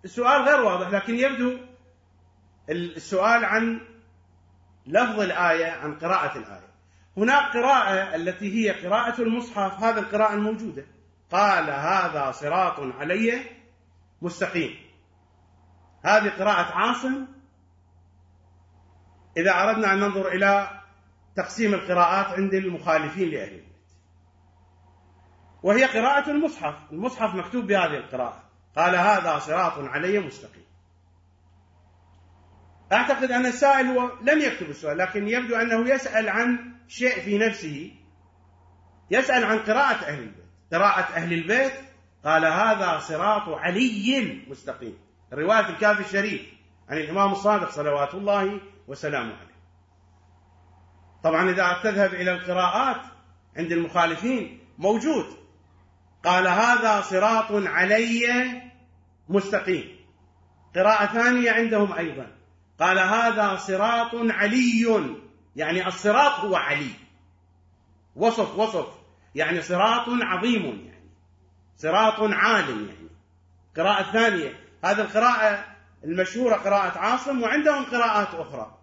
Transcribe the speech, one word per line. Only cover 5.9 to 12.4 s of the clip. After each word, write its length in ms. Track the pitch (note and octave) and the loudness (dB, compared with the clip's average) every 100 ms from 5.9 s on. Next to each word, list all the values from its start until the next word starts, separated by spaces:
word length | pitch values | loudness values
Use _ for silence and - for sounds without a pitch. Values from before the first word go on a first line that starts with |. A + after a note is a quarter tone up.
| D3 | -8
قراءة 400 | E3 F#3 D3 C3+ | -2 0 -2 -8
الآية. 360 | G#2 F#2+ - _ _ _ _ - | -14 -18 -20 _ _ _ _ -2
هناك 400 | A3+ C#4 C#4 A#3+ | 2 2 2 0
قراءة 580 | B3 C4+ G3+ F#3+ G3 | 4 4 2 -2 -2
التي 400 | E3 F3 F3+ G3+ | -4 -4 -6 -4
هي 160 | A3 G#3 | 0 0
قراءة 520 | F#3 F3 G#3+ A#3+ A#3+ | -2 -2 0 0 -2
المصحف، 600 | A3+ A#3 A#3+ G#3 F#3+ F#3+ | -2 -2 -4 -4 -4 0
هذه 160 | A3 A3 | -2 0
القراءة 360 | G3+ G#3 G#3+ | -2 0 2
الموجودة، 500 | G#3 G#3 A3 A3 C3+ - _ _ _ _ | 2 -2 -4 -8 -12 -18 _ _ _ _
"قال: 400 | F3+ G#3 F#3 D#3 | 2 4 2 0
هذا 600 | C#3 D#3 F#3+ F3 D3+ C3+ | -4 0 0 0 -2 -4
صراط 500 | B2 | -4